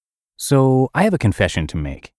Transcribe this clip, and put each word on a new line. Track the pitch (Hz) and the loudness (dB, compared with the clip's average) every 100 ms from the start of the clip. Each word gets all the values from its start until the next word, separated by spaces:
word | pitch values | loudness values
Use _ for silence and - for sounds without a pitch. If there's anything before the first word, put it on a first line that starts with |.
| _ _ _ - | _ _ _ -14
So, | - 139 131 131 131 | 0 2 4 2 0
I | - | 0
have | 208 | 0
a | 175 | 0
confession | 104 - 92 - 78 | 0 0 -2 -2 -6
to | 82 | -6
make. | 71 65 - | -8 -10 -16